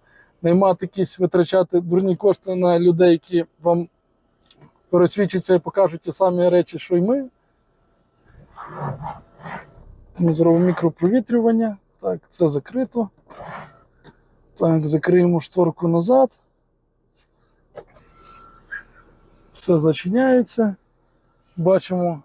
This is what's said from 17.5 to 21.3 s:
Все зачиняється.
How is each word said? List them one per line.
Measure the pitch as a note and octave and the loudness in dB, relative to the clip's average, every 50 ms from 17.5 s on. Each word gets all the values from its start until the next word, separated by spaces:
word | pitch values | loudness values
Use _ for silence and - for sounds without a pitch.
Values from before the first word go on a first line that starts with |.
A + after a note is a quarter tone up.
| _ _ _ _ _ - - _ _ - _ _ C6+ C6+ - C6+ C6+ C6+ C6+ C6+ C6+ _ _ _ - - - _ _ - _ _ _ _ _ _ _ _ _ _ _ | _ _ _ _ _ -20 -20 _ _ -20 _ _ _ _ -20 -20 -20 -20 -20 -20 -20 _ _ _ -18 -18 -18 _ _ -20 _ _ _ _ _ _ _ _ _ _ _
Все | - - - F3 D#3+ | -6 -2 0 0 2
зачиняється. | D3 D#3+ D3 - - F3+ G3+ B3 C4 C4 B3+ B3+ A#3 - - - A3 G#3 F#3 - _ _ _ _ _ _ _ _ _ _ | 2 0 0 -2 -4 -2 -2 0 2 2 2 2 0 0 -2 -2 -2 -2 -2 -6 _ _ _ _ _ _ _ _ _ _